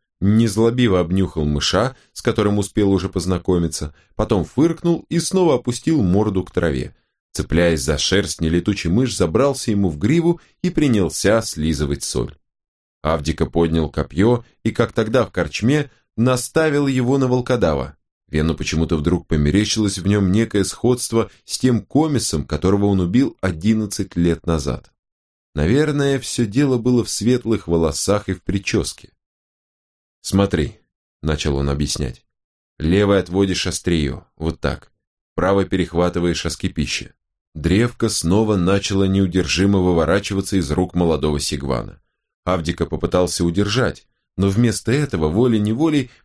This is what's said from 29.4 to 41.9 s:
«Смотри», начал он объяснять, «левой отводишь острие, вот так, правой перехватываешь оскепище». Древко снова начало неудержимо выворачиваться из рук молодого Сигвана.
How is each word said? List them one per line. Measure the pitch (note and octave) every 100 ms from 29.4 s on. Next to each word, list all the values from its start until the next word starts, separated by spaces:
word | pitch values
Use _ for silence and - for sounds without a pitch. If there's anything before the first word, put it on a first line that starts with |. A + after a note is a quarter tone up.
| _ _ _ _ _ _ _ _
«Смотри», | - G2 G2 E2 C2+ - _ _ _ _
начал | D#2 D2+ D#2 C#2
он | C#2
объяснять, | C#2 D2 - C2 - _ _ _ _ _ -
«левой | D#2 F#2+ G2+ G2
отводишь | E2 F#2 G2 F2+ F#2
острие, | - F2+ E2 C#2 - - -
вот | D#2+ -
так, | C#2 - - _ _ _ _
правой | - F2+ G2 F#2+
перехватываешь | F#2 E2 E2+ F2 F2 F2 D#2 D#2+
оскепище». | - F#2 - C#2+ - - _ _ _ _ D#2+
Древко | D2 G2 A#2+ - A2+
снова | - E2 G2+ A2 G2+
начало | F2 G2 - G2
неудержимо | F#2+ G2 F#2+ F2+ E2 F2 G2+ G2
выворачиваться | F2+ E2+ D#2 G2 - G2 F#2+ F#2+
из | C#2+
рук | D2+ F2+
молодого | F2+ E2+ D2+ D2+ D2
Сигвана. | - C#2+ C2+ A#1+ G#1